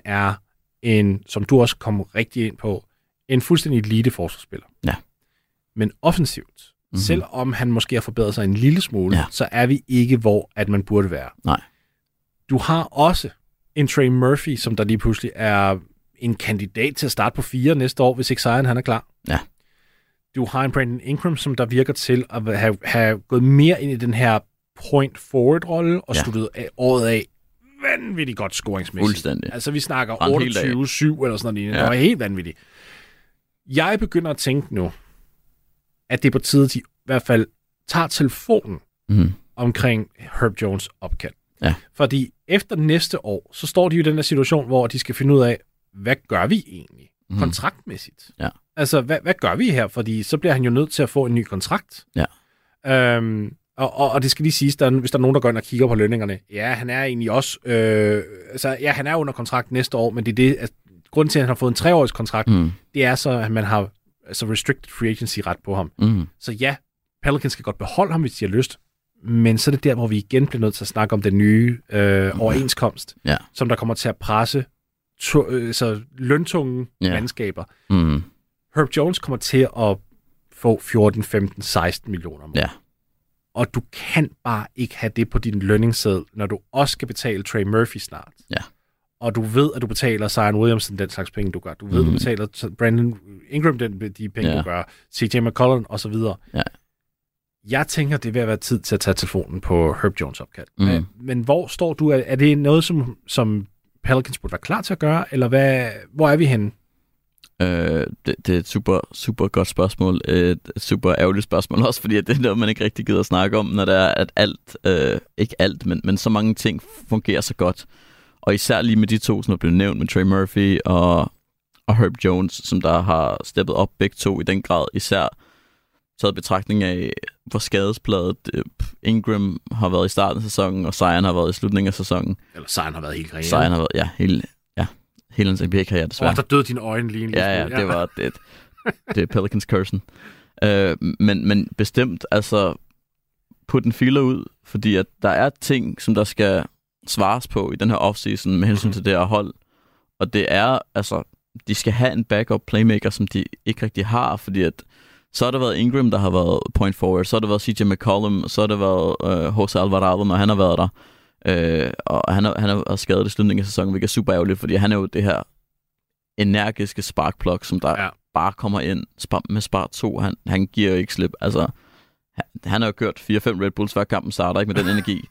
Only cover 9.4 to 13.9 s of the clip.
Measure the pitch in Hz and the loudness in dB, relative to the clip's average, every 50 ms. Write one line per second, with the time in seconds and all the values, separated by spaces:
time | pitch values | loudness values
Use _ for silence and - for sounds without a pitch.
9.4 | 117 - - 117 123 123 139 143 - - 127 123 120 123 131 117 113 107 104 104 | -6 -2 0 0 2 2 2 0 0 0 2 2 4 4 2 4 4 4 2 2
10.4 | - - _ 107 101 101 104 101 95 - 104 101 98 92 82 69 65 - - _ | 0 -4 _ -4 -2 0 0 0 0 2 2 2 2 0 -2 -6 -8 -12 -14 _
11.4 | - 80 67 - - _ _ _ _ _ _ _ _ _ _ _ _ _ _ _ | -2 0 0 0 -2 _ _ _ _ _ _ _ _ _ _ _ _ _ _ _
12.4 | _ - 135 123 - - 165 165 151 - - 139 151 170 - - - - - _ | _ -2 -2 0 2 0 0 0 -2 -2 0 2 4 4 4 2 -2 -8 -12 _
13.4 | _ _ _ _ _ _ _ 151 143 - | _ _ _ _ _ _ _ 0 0 2